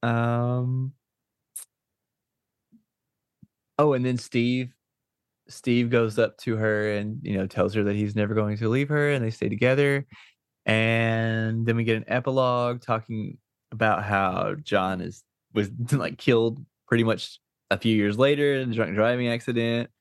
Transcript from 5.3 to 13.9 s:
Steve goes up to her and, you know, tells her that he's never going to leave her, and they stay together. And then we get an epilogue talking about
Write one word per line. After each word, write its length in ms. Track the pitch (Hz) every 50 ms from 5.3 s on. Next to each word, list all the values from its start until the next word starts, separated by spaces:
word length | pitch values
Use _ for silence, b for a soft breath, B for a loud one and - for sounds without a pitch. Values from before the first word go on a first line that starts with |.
| _ _ _ _
Steve 420 | - - - 131 120 120 123 117
goes 280 | 120 120 117 110 104 117
up 200 | 113 104 - _
to 180 | - - 113
her 360 | 110 110 110 107 104 107 107 104
and, 240 | 104 101 107 110 131 -
you 140 | - 104 95
know, 80 | 95
tells 280 | 95 - - 92 95 101
her 100 | 107 101
that 120 | 101 101
he's 200 | 104 107 104 101
never 180 | 110 104 101 107
going 220 | 110 107 104 104 104
to 100 | 113 110
leave 200 | 113 131 143 143
her, 200 | 151 147 147 147 143
and 120 | 135 117
they 60 | 113
stay 180 | 113 - - -
together. 580 | 107 151 - 123 131 135 143 143 139 139 139 B B B B B B B _ _ _ _ _
And 1000 | - 110 110 110 113 113 113 117 113 113 113 113 113 113 113 113 113 113 113 113
then 100 | 117 113
we 80 | 117 117
get 140 | 113 113 110
an 60 | - -
epilogue 760 | - 123 123 135 131 131 131 127 123 123 123 120 120 123 -
talking 560 | - 120 113 110 - 117 110 107 98 - - _ _ _ _ _ _ -
about 320 | 107 110 110